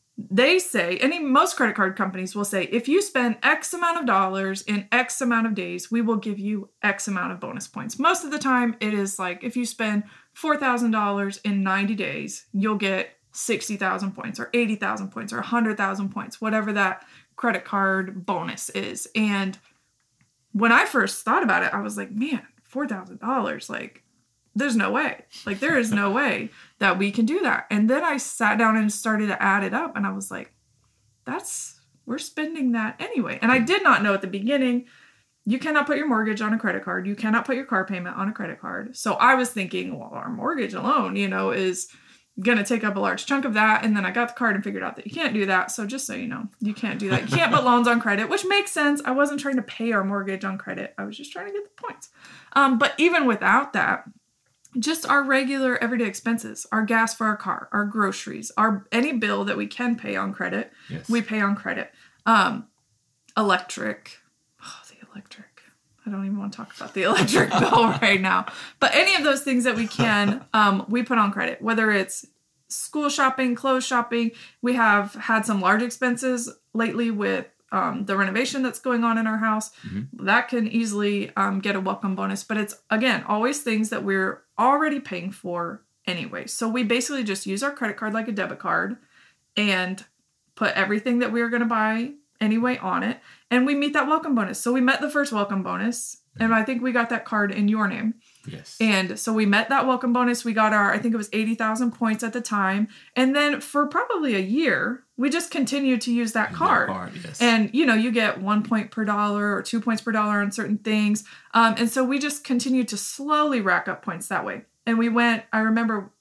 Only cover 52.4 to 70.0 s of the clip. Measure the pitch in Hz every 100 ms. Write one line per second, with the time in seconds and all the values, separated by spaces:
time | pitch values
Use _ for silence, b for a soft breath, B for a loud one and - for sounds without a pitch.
52.4 | B 277 277 233 277 - 339 339 262 202
53.4 | 190 233 285 196 - - - - _ _
54.4 | _ _ _ 254 254 320 - 285 277 269
55.4 | 269 277 262 240 233 240 214 196 233 226
56.4 | - - - 214 214 226 226 - 220 208
57.4 | 190 - - 208 208 214 196 196 - -
58.4 | 220 - 220 196 - 226 285 247 208 202
59.4 | 202 202 208 - 247 233 208 190 196 196
60.4 | 185 196 - B B 160 - 233 220 214
61.4 | 202 202 - - - b b b 220 220
62.4 | 180 - - _ _ _ _ _ _ 220
63.4 | 202 180 - - 214 - - - _ _
64.4 | _ _ - - - - - 202 - -
65.4 | - _ _ _ _ _ 214 196 196 202
66.4 | 202 226 226 - - 196 175 - 208 240
67.4 | - - - - 226 - 208 196 190 185
68.4 | - B B B - 294 381 370 285 269
69.4 | 277 247 247 220 220 -